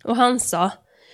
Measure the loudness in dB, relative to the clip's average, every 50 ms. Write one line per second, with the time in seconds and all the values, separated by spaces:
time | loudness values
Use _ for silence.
0 | -6 -4 0 2 2 2 2 0 -2 -4 -2 0 0 -2 -2 -6 _ _ _ _
1 | _ -20